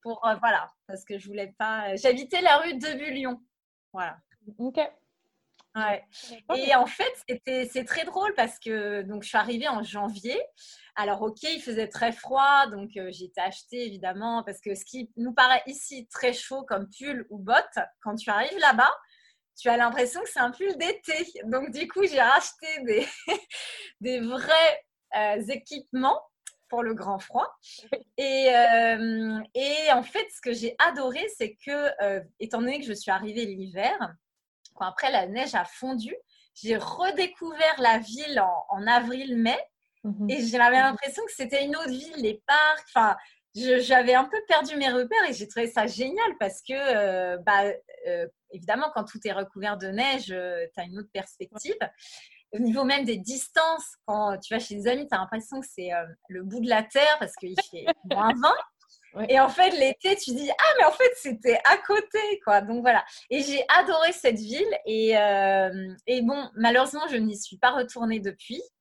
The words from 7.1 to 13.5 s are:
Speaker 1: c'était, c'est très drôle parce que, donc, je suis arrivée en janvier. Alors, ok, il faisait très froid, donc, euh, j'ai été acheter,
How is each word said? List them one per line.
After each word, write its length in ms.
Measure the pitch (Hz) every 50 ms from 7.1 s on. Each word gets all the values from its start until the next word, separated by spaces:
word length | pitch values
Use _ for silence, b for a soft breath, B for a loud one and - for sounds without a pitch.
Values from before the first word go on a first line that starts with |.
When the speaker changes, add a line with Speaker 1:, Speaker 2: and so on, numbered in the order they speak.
| 508 - - -
Speaker 1:
c'était, 400 | 247 240 _ - 262 254 254 240 -
c'est 120 | 262 254
très 200 | 233 - 330 330
drôle 300 | 320 - 370 392 415 403
parce 240 | 285 233 226 - -
que, 440 | - 226 220 220 208 208 208 202 196
donc, 200 | 190 208 214 202
je 60 | -
suis 100 | - 226
arrivée 280 | 214 226 240 233 254 302
en 140 | 262 214 220
janvier. 580 | - - 208 202 214 214 196 180 226 262 427 587 571 _ B B B B B B B B
Alors, 280 | - 208 202 202 202 214
ok, 200 | 220 220 - -
il 180 | 311 320 311
faisait 280 | - 254 226 214 220 214
très 240 | - - 233 233 233
froid, 540 | - - - 254 269 269 277 285 277 277 240
donc, 220 | 208 202 202 208 _
euh, 120 | 202 185 185
j'ai 140 | 185 - 185
été 160 | 180 _ -
acheter, 460 | 185 190